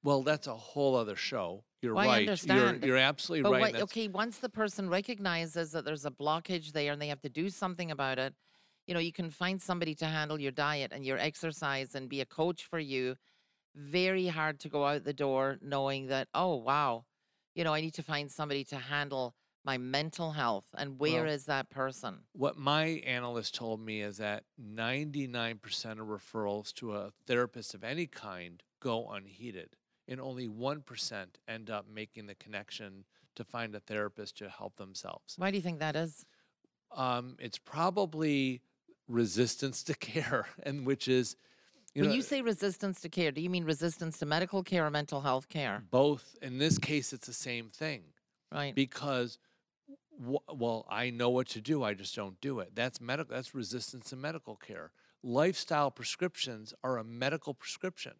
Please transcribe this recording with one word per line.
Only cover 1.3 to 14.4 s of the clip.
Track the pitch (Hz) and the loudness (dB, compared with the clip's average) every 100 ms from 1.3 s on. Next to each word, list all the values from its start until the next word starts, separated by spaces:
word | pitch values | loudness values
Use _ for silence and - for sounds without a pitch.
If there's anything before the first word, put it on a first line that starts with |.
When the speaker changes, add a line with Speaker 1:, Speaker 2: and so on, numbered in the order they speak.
| 123 90 95 _ _ | -2 -2 -4 _ _
Speaker 1:
You're | 123 | 0
Speaker 2:
Well, | 113 202 | 4 6
I | |
Speaker 1:
right. | 120 | 6
Speaker 2:
understand. | 143 185 - - - - | 6 2 6 8 8 6
Speaker 1:
You're, | 139 131 | 4 6
you're | |
absolutely | 135 147 - 165 | 6 4 0 4
Speaker 2:
But | 170 | 6
Speaker 1:
right. | 202 | 6
Speaker 2:
what, | - | 6
Speaker 1:
That's | 113 | 4
Speaker 2:
okay, | 208 226 220 | -2 -2 -2
once | 185 226 208 | 0 -2 -2
the | 247 | -6
person | 220 214 196 190 | 0 0 0 2
recognizes | 180 208 220 196 170 165 170 160 | 2 0 -2 0 0 0 -2 -2
that | 160 147 | -2 -2
there's | 151 143 | -2 -4
a | |
blockage | 127 147 160 165 175 156 | 0 2 2 0 -4 -2
there | 151 147 | 0 0
and | 147 | 0
they | 147 | -2
have | 143 | -4
to | 143 | -4
do | 123 185 | -2 -2
something | 185 190 175 170 | 0 -4 -2 -6
about | 143 135 131 | -2 0 2
it, | 135 - _ _ _ _ - | -2 -4 _ _ _ _ -2
you | 175 | 0
know, | |
you | 170 | 0
can | 165 170 | -2 -6
find | 151 180 190 | 0 0 0
somebody | - 175 170 151 | 0 0 0 0
to | 160 | 0
handle | 156 151 151 | 0 0 0
your | 139 | -2
diet | 131 147 147 135 | 2 2 2 -2
and | - 131 | -4 -2
your | 135 | 2
exercise | 156 - 165 151 151 135 135 | 0 0 -6 -2 -2 0 -2
and | 139 131 | -6 -6
be | 139 | -4
a | 127 | -4
coach | - 165 170 - | 0 0 0 -4
for | 170 | -6
you. | 147 135 127 127 _ _ _ _ _ 151 | -2 0 0 -2 _ _ _ _ _ -16
Very | 143 170 185 190 180 | -2 2 4 4 2
hard | 160 | 2